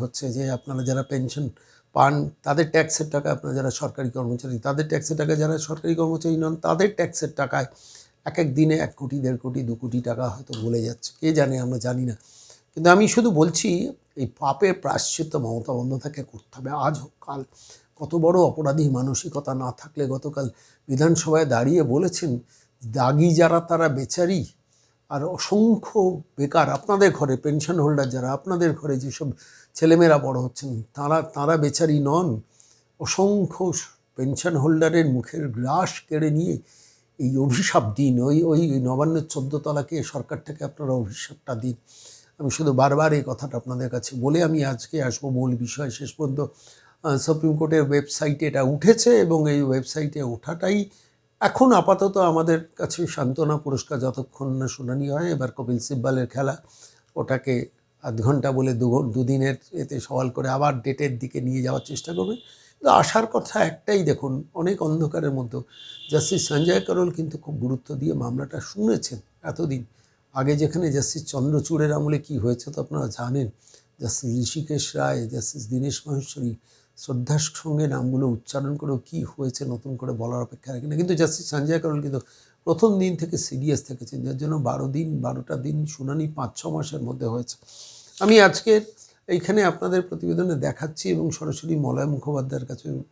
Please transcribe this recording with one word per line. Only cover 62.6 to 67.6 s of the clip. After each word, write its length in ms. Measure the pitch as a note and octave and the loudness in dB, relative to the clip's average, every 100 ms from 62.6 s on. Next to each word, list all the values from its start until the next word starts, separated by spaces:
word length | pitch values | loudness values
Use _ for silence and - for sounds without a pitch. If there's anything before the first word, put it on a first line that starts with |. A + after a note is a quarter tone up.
| - _ C#4+ | -20 _ 6
আশার 360 | - - A3 A3 | 6 6 2 2
কথা 380 | A3 - G#3+ | -2 -2 0
একটাই, 380 | E3+ - - G3+ | 0 0 0 2
দেখুন, 420 | D#3 C3 C#3 C3 D#3 | 2 0 -2 -6 -6
অনেক 280 | F3 F3 G3 | -4 -2 0
অন্ধকারের 500 | D#3+ D#3+ D3+ E3 D3+ | 0 0 -2 -2 -2
মধ্যে 280 | C3+ A#2+ B2+ B2 - - - - | -2 -4 -8 -10 -18 -20 -18 -2
জাস্টিস 380 | D3+ - F#3+ - | 0 2 0 0
সঞ্জয় 320 | D3 E3 F#3+ | 2 4 2
করল 300 | F#3+ F3+ F3+ | 2 0 0
কিন্তু 280 | E3 D#3+ D#3 | -2 -6 -8
খুব 160 | - | -10
গুরুত্ব 400 | D3 | -6